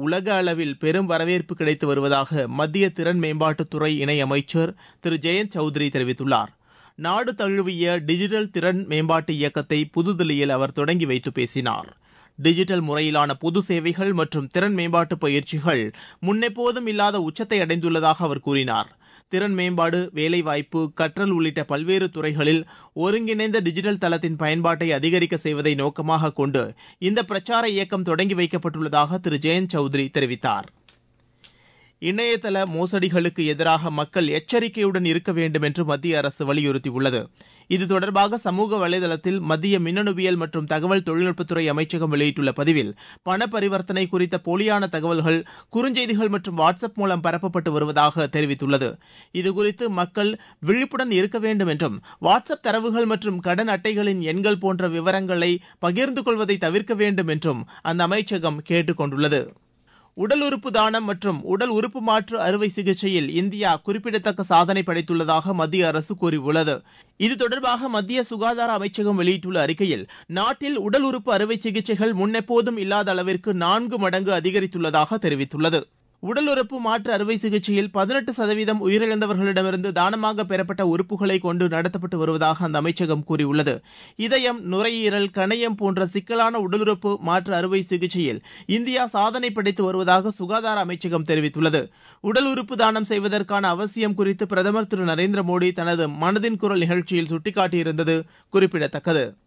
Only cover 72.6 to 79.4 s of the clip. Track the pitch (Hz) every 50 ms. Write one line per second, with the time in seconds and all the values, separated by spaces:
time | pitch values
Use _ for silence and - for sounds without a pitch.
72.6 | 226 240 233 214 190 196 202 208 202 196 185 185 180 190 185 180 - 214 190 180
73.6 | 170 175 196 226 240 220 254 214 196 185 180 190 196 196 190 170 156 185 185 202
74.6 | 190 190 - 175 165 156 151 156 151 - 220 214 - 160 147 135 139 - - 151
75.6 | 156 165 160 151 - - _ _ _ _ _ _ - 190 233 285 302 285 277 262
76.6 | 247 208 269 254 233 220 226 233 208 254 220 196 208 214 226 202 226 214 208 208
77.6 | 180 208 202 196 208 196 - 202 196 196 262 277 226 269 226 - 220 208 214 214
78.6 | 220 214 214 214 196 190 202 214 226 220 220 214 214 202 202 185